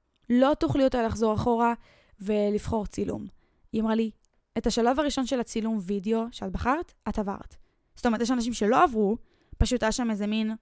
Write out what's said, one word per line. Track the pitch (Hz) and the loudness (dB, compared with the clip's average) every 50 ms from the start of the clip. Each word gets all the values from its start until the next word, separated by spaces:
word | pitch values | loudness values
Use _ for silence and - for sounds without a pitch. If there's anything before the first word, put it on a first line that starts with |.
| _ _ _ _ _ - | _ _ _ _ _ 0
לא | 240 247 262 277 302 - | 4 4 6 4 4 2
תוכלי | 330 294 - 285 269 | 0 0 2 4 4
יותר | 262 254 247 226 | 4 4 2 0
לחזור | 226 202 208 226 220 214 | 0 0 0 0 0 0
אחורה | - 226 240 233 226 233 233 233 233 - _ _ _ _ _ - _ | 2 2 0 2 2 2 2 0 -2 -6 _ _ _ _ _ -20 _
ולבחור | 196 196 214 208 208 208 208 208 - - 233 220 202 | -6 -2 0 0 2 2 0 -2 -2 -2 -4 -4 -4
צילום." | 185 - - 202 175 - 214 208 196 - - _ _ _ _ _ _ | -4 -4 -4 -4 -4 -4 -6 -10 -12 -16 -20 _ _ _ _ _ _
היא | - 220 | -4 -2
אמרה | 220 220 220 | 0 0 2
לי, | 226 226 220 - _ _ _ _ _ _ _ _ 233 | 0 0 -2 -4 _ _ _ _ _ _ _ _ -2
"את | - 233 | -2 0
השלב | - 247 220 233 262 277 | 2 2 2 2 2 2
הראשון | 302 294 - 269 262 | 0 0 0 -2 -2
של | 226 277 247 | -2 -2 -2
הצילום | 226 - - 220 208 220 226 214 | -2 -4 -4 -4 -2 -2 -2 -4
וידאו | 180 175 202 202 180 214 226 226 226 233 | -4 -4 -4 -4 -2 0 -2 -2 -2 -4
שאת | - - 202 196 | -8 -10 -10 -8
בחרת, | 180 185 - 240 277 320 349 - _ _ _ - | -6 -4 -2 0 0 -2 -2 -8 _ _ _ -6
את | 202 226 | -4 -4
עברת." | 208 196 196 - - - - - - _ _ _ _ _ _ | -4 -4 -6 -8 -12 -16 -20 -20 -20 _ _ _ _ _ _
זאת | - - | -2 0
אומרת, | 247 226 214 | 0 0 2
יש | 233 220 | 0 0
אנשים | 262 247 226 240 233 | 0 -2 -2 -4 -2
שלא | - 220 202 254 294 349 | 0 2 2 4 4 4
עברו, | 320 240 220 208 190 226 - - - _ _ _ _ - - | 4 4 2 2 2 0 -2 -6 -14 _ _ _ _ -4 -2
פשוט | 233 - 254 240 226 | 0 0 0 0 0
היה | 220 | 0
שם | 214 - 247 226 | 0 0 -2 -2
איזה | 220 196 208 208 | -2 -2 -2 -2
מין | 214 220 220 220 220 220 | -2 -2 -2 -2 -4 -8